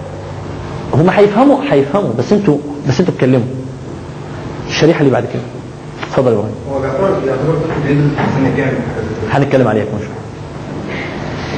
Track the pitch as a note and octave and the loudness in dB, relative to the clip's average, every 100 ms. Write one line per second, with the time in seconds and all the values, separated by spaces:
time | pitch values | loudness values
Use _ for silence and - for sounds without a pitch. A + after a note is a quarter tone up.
0 | - - - - - - - - - B2 | -10 -10 -10 -10 -10 -8 -8 -8 -2 4
1 | F3 F#3+ G3+ G#3 C#4+ C4+ - D3 C#3 G3+ | 4 6 6 6 6 4 4 2 4 2
2 | E3+ A#2 A#2+ G#3 G3+ C#3+ - - C#3+ C3 | 0 0 2 4 4 2 0 -4 -2 2
3 | F3+ C#3 C3 C3 A2 - - - - - | 2 2 4 4 2 -4 -8 -10 -12 -12
4 | - - - - - - - - D3+ D#3+ | -12 -12 -12 -10 -10 -10 -6 2 4 6
5 | C#3 A#2 A2 B2 A#2+ - - - - - | 4 2 0 -6 -8 -12 -14 -14 -14 -12
6 | - - B2+ G#2+ G#2+ G#2 C#3 C#3 C3+ - | -2 2 4 2 0 -6 -6 -4 -2 0
7 | F#3+ - C3+ C3+ D3 D#3 - - C3 C#3+ | 0 2 0 0 0 0 0 -2 2 2
8 | C#3+ C#3 - C3+ C3+ C3 C3+ B2+ - - | 2 2 0 2 2 2 0 -2 -4 -4
9 | - - - C#3 C3+ C3+ A#2+ G#2+ G#2 G#2 | -6 -6 -2 0 4 4 4 2 0 -4
10 | - - - - - - - - D3+ - | -6 -10 -12 -12 -12 -12 -10 -8 -8 -8
11 | - - - - - | -8 -8 -8 -8 -6